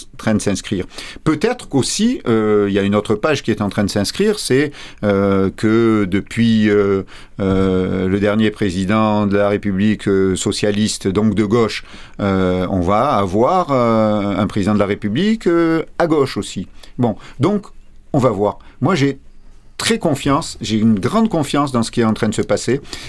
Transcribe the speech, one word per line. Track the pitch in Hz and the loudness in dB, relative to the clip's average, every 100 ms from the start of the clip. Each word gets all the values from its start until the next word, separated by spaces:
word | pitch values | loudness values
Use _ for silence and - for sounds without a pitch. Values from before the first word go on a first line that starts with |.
| - - | -12 -6
train | 113 | -2
de | 107 | 0
s'inscrire. | 104 92 - 95 - - - - | 0 -4 -4 -6 -6 -12 -16 -6
Peut-être | 156 151 226 240 - | -2 0 0 -2 -2
qu'aussi, | 135 - - 233 254 - | -2 0 0 0 0 0
euh, | 110 107 104 101 | 0 2 2 2
il | |
y | 98 | 2
a | |
une | 98 | 2
autre | 104 - 104 | 0 0 -2
page | 156 139 | 0 -2
qui | - | -2
est | 107 | -2
en | 101 | -2
train | - | 0
de | 101 | -2
s'inscrire, | 107 98 - 214 208 | 0 -2 0 0 0
c'est, | - 135 147 - - - | 0 0 0 -6 -18 -4
euh, | 104 98 98 98 95 - | 0 2 2 2 0 0
que | 110 113 113 107 95 | 2 4 4 2 2
depuis, | 98 - 117 117 110 107 | -2 -2 0 2 4 4
euh, | 104 101 98 95 - - - | 4 2 0 -4 -14 -16 -4
euh, | 95 95 95 92 92 92 92 | 0 2 2 0 0 -2 0
le | 101 | 2
dernier | 101 107 107 | 2 2 0
président | - 104 90 92 110 107 104 104 | 0 -2 0 0 2 2 2 2
de | 101 | 2
la | 101 | 2
République, | 101 101 95 107 101 104 | 0 -2 0 0 0 0
euh, | 95 95 90 | 2 2 0
socialiste, | 104 - 107 104 107 - 98 | -2 0 0 0 -2 -2 -2
donc | 98 110 | 0 2
de | 98 | 2
gauche, | 104 117 107 - - - - - | 2 2 0 -2 -12 -18 -16 -4
euh, | 101 95 92 92 90 | 0 2 2 0 0
on | 92 | 0
va | 85 104 143 113 | 2 2 2 0
avoir, | 98 104 131 185 147 | 0 2 2 2 2
euh, | 131 117 113 107 104 101 95 | 2 2 2 2 0 0 -2
un | 101 | -2
président | 107 98 | 0 0
de | 104 | 0
la | 101 | 0
République, | 104 104 123 208 220 180 | -2 -2 -2 0 0 0
euh, | 170 165 165 - - | 2 2 0 -4 -2
à | 165 | 0
gauche | 156 131 104 | 2 0 -2
aussi. | - 101 92 - - - | -6 -8 -10 -14 -14 -2
Bon, | 120 - - - | -2 -2 -10 -2
donc, | 156 208 - - - - - | 0 0 -4 -16 -20 -20 -4
on | 147 | 0
va | 120 | 2
voir. | 98 101 - - - | 2 0 -2 -12 -4
Moi, | 151 | 0
j'ai | 170 139 135 - - - - - - | 2 0 -2 -12 -20 -20 -20 -18 -8
très | - 226 | -2 0
confiance, | 170 139 143 143 - - | 0 0 0 -2 -2 -8
j'ai | 104 110 | -4 2
une | 113 104 | 2 2
grande | 120 220 220 | 0 0 2
confiance | 165 135 147 143 | 0 0 0 0
dans | 123 | -2
ce | 113 | -2
qui | 120 | 0
est | |
en | 113 | 0
train | 104 110 | 0 -2
de | |
se | 110 | -2
passer, | - 101 - 131 - - | -2 -2 0 -4 -4 -14